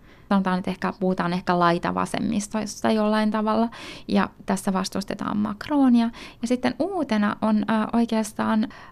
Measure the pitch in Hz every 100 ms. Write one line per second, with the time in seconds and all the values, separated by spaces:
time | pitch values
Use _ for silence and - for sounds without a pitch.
0 | - - - 196 190 185 190 185 185 -
1 | 185 185 175 180 180 180 170 175 175 185
2 | 180 - - - 202 220 208 - 226 220
3 | 214 214 214 220 214 220 233 - - -
4 | - 202 - - 196 190 - 185 190 190
5 | 196 - - 208 208 208 - 294 269 240
6 | 233 - - - 233 247 247 254 339 381
7 | 302 214 208 - 214 214 208 220 214 233
8 | 233 220 214 - 220 220 220 - -